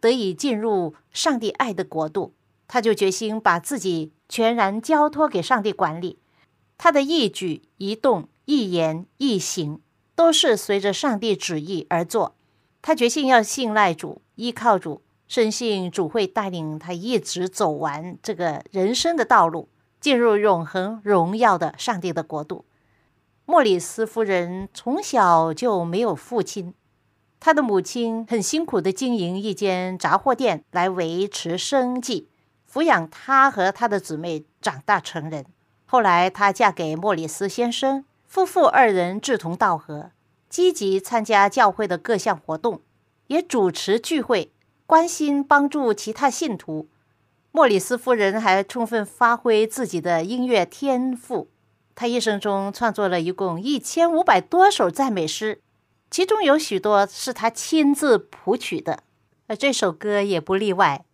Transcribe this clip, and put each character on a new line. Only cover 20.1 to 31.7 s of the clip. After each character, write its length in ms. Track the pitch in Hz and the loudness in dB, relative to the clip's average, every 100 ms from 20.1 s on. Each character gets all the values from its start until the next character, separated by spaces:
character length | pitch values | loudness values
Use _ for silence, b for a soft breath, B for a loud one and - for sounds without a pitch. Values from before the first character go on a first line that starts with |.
| 254 | 4
入 180 | 240 208 | 4 4
永 300 | 208 180 160 | 2 2 -2
恒 340 | 190 190 220 | -4 -6 -6
荣 320 | 208 196 170 214 | 2 2 2 2
耀 200 | 233 175 | 2 4
的 180 | 160 - | -2 -6
上 220 | - 202 | -6 -4
帝 120 | 175 | -4
的 120 | 165 | -6
国 180 | 156 156 | -6 -8
度。 220 | 151 190 - _ _ _ _ _ _ _ | -8 -12 -16 _ _ _ _ _ _ _
莫 180 | - 330 | 2 4
里 160 | 240 180 | 4 2
斯 260 | 170 - | -2 -6
夫 180 | 220 226 | -4 -2
人 460 | 214 185 175 185 196 | 0 0 -2 -8 -12
从 260 | - - 294 | -10 -4 -4
小 520 | - 262 190 170 160 | 0 2 6 6 4
就 300 | 156 247 196 | 0 0 0
没 160 | 170 175 | 0 -2
有 140 | 233 | -2
父 280 | 151 - 240 | -2 -4 -4
亲， 320 | - - 175 - _ _ _ _ _ _ | -4 -8 -12 -16 _ _ _ _ _ _
她 160 | - | 2
的 80 | 302 | 2
母 180 | 254 196 | 2 0
亲 460 | 180 247 233 226 226 | -2 -6 -4 -6 -4
很 140 | 233 | -4
辛 240 | 190 302 330 | -2 -4 -2
苦 140 | 214 | -2
地 120 | 175 | -2
经 220 | 190 262 | -2 -2
营 240 | 233 175 185 | -2 -2 -4
一 160 | 214 | -6
间 420 | 190 202 180 185 185 | -4 -2 -2 -4 -4
杂 220 | 175 185 | 0 2
货 160 | - | 2
店 300 | 247 247 160 _ | 0 0 -2 _
来 160 | 180 180 | -2 0
维 400 | 185 165 170 202 | 0 -2 -2 -4
持 280 | - 165 175 | -6 -6 -6
生 440 | - | -2